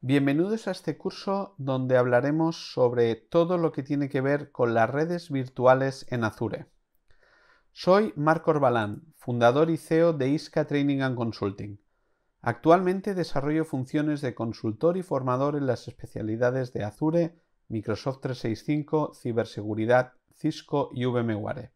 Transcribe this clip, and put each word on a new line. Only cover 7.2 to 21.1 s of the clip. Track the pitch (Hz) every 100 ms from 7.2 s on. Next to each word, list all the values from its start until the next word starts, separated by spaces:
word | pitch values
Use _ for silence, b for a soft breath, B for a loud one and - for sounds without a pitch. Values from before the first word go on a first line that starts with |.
| b b b b b
Soy | - - 190 220 -
Marc | 151 160
Corbalán, | - 151 135 120 104 104 -
fundador | _ - 120 117 131 165
y | 160
ceo | - 160 170
de | 160 135
ISCA | 151 - - 151
Training | 143 143 139
and | 135
Consulting. | 123 120 107 104 98 104 101 _ _ _ _ _ _
Actualmente | - 117 156 175 185 190 190
desarrollo | 185 160 147 139 156 160
funciones | 139 131 156 151 147
de | 139
consultor | 117 117 107 113 110 160 180
y |
formador | 175 139 127 127 139 147
en | 139
las | 117 -
especialidades | - - - 110 113 123 131 127
de | -
Azure, | 104 - 156 165 165 b b b _
Microsoft | 110 113 104 - 131
trescientos | 135 123
sesenta | 120 110 -
y | 151
cinco, | 147 156 147
ciberseguridad, | - 127 117 113 - 104 107 110 123 131 _ _
Cisco | _ 147 156 - 147 -
y | 127
V | 123